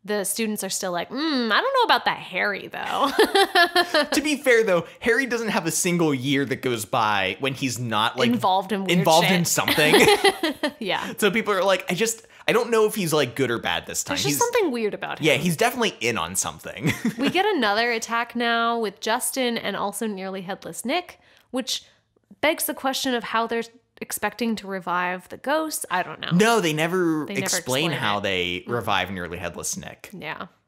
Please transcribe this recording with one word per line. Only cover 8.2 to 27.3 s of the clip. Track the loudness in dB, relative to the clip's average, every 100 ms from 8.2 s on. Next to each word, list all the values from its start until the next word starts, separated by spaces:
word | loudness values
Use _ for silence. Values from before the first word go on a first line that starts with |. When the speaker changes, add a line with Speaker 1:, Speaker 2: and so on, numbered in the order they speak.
| 2
Speaker 1:
Involved | 2 2 0 0
in | -4
weird | 0 2
Speaker 2:
involved | 6 6 6
in | 2
Speaker 1:
shit. | 2
Speaker 2:
something. | 0 0 4 6
Speaker 1:
<laughs> | 8 8 6 4 2 -4 -2 -6 -4
Yeah. | -4 -4 -4 0
Speaker 2:
So | 2
people | 2 0
are | 0
like, | 2 2 0
"I |
just, | 0 0 -2 -12 -6 0
I |
don't | 2 2
know | 2 2
if | 2
he's, | 0
like, | 2 2 0
good | 0
or | 0
bad | -2 -4 -4
this | -8
time." | -4 -2
Speaker 1:
There's |
just | -2
Speaker 2:
He's | 0
Speaker 1:
something | 2 2 0
weird | 0 -4
about | -4 -8 -2
him. | 2
Speaker 2:
Yeah, |
he's | 2 2 2
definitely | 0 2 -2 0
in | -2 0
on | -2
something. | -4 -6 -8 -14 -4 -4 -2
<laughs> | -4 -2
Speaker 1:
We | -2
get | 0 0
another | 2 0 0 0
attack | -2 -4 -4 -4
now | -4 -2 0 0 -2
with | -4 -4
Justin | -4 -2 -2 -2 -2 -2
and | -6 -4
also | -6 -4 -6
nearly | -6 -8 -8
headless | -10 -10 -10 -10
Nick, | -4 -4 -6 -20 _ _ _
which | -8 -4 -8 -8 _ _ _ _ -2
begs | -2 0
the | -6
question | -4 -4 -2 -2
of | -4
how | -2 -2 -2
they're | -4 -6 _ _ _
expecting | -12 -6 -6 -2 -4 -4
to | -6
revive | -8 -4 -2 -2 -4 -10
the | -10
ghosts. | -4 -2 -2 -8 -4
I | -4
don't | -4 -8
know. | 0
Speaker 2:
No, | 4 4 4
they | 2
never | 0 0 2 2 0
Speaker 1:
They | -2